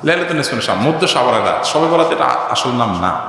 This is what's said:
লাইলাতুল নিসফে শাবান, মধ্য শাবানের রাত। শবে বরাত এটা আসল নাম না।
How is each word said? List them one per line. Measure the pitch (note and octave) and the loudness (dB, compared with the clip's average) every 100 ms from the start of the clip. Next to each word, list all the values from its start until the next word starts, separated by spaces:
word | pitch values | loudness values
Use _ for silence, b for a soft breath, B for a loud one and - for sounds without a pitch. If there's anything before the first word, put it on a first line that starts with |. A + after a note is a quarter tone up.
লাইলাতুল | - F3 E3+ D#3+ | 0 0 0 -2
নিসফে | C#3 A#2+ | -2 -4
শাবান, | - F#2+ | -2 0
মধ্য | B2+ D#3+ F#3 | 2 2 0
শাবানের | C#3+ B2 A2+ F#2+ | 2 2 2 2
রাত। | D#2+ | 0
শবে | - D3+ D#3+ | 0 0 2
বরাত | E3 E3 | 2 2
এটা | E3+ C3 B2 - | 2 0 0 -2
আসল | - C3 | -2 -2
নাম | B2 A2+ F2+ | 0 0 0
না। | F2+ E2 | -2 -2